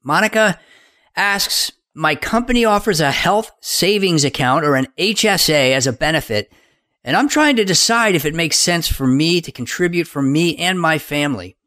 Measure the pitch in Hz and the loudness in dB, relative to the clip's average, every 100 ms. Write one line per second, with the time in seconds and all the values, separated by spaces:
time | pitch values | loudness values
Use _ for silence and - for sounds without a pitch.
0 | 131 160 214 220 214 - _ - _ _ | 0 0 2 2 0 0 _ -20 _ _
1 | _ - 202 202 - - - _ _ - | _ -2 -2 0 -2 -4 -4 _ _ -4
2 | 156 151 - 226 240 240 226 202 214 165 | -2 -2 -2 -2 0 2 4 2 0 0
3 | 143 131 170 202 220 _ - - 180 208 | 0 0 0 0 -2 _ -6 -2 0 2
4 | 190 160 135 - 127 135 147 135 131 - | 2 2 0 0 0 2 2 0 -2 -2
5 | 190 214 214 185 - 151 127 135 131 120 | -2 0 0 2 2 2 2 2 0 -2
6 | 151 160 - 107 - _ _ _ _ _ | -2 -2 -2 -6 -6 _ _ _ _ _
7 | 123 170 285 302 302 240 196 180 - 233 | -2 0 2 2 2 2 2 0 2 2
8 | 220 175 147 160 165 - - 175 - - | 2 0 -2 -2 -2 0 0 0 -2 -2
9 | 131 131 165 175 165 - 117 - 180 175 | 0 2 2 0 -2 -12 -10 -2 -2 -2
10 | 156 147 135 147 170 - 175 185 160 156 | -4 -2 0 2 0 0 -2 0 0 -2
11 | - 147 143 113 90 _ | -4 -4 -2 -4 -10 _